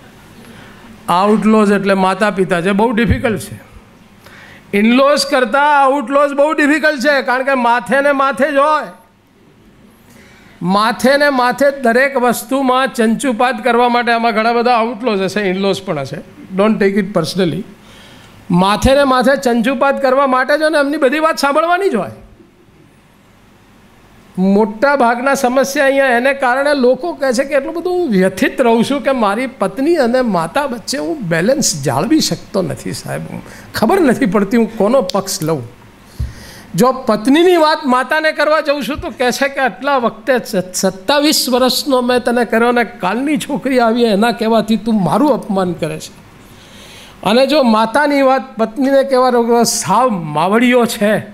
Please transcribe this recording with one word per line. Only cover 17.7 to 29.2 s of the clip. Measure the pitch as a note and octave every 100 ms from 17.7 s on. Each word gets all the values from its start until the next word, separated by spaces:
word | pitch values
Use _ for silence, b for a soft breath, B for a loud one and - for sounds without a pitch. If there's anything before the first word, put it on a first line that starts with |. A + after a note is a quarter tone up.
| - B B B B B B -
માથે | F3 F#3+ G#3 A#3 C4+
ને |
માથે | C#4 B3+ B3+ C4+
ચંચુપાત | B3+ A#3 A3+ C4+ C#4 C4+
કરવા | C4 C4 C#4
માટે | B3+ B3+ D4
જ |
અને | D#4 D#4+
એમની | C#4 D#4
બધી | C4+ D4+
વાત | D#4 D#4+
સાંભળવાની | C#4 C#4+ E4 F4 G4
જ | A#3+
હોય. | D3 G2+ - - - _ _ _ _ _ _ _ _ _ _ _ _ - - - - - - -
મોટા | F#3+ G3+ G#3+ G#3 C#4 C#4+
ભાગના | A#3 A#3+ C4+
સમસ્યા | C4+ B3 C4 C4+ D4 C#4
અહીંયા | C#4 C4+
એને | A#3+ C4
કારણે | C4+ C4 C4 C#4
લોકો | D4 B3 B3+ F4
કહે | D#4+ C4+
છે | A#3
કે | C#4
એટલું | D4 C#4+
બધું | E4 F4 F4+ E4+
વ્યથિત | G3 F#3 F#3 D4+ -
રહું | A#3+ A#3
છું | A3+ C#4+
કે | C4
મારી | C4